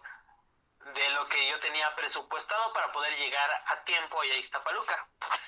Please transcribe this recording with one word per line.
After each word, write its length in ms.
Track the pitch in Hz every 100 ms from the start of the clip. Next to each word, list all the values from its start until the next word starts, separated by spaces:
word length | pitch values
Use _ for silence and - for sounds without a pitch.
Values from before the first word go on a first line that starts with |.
| - - - - _ _ _ _ 139
de 160 | 139 143
lo 140 | 143 143
que 180 | 143 139
yo 80 | 151
tenía 340 | 156 151 151 156
presupuestado 800 | 147 156 - 156 - 214 226
para 180 | 226 151
poder 240 | 143 147 147
llegar 320 | 139 139 143 151 -
a 160 | 165 -
tiempo 340 | 170 160 160
allá 140 | 139
a 40 | 131
Ixtapaluca. 720 | 127 139 - 202 - - - - - 196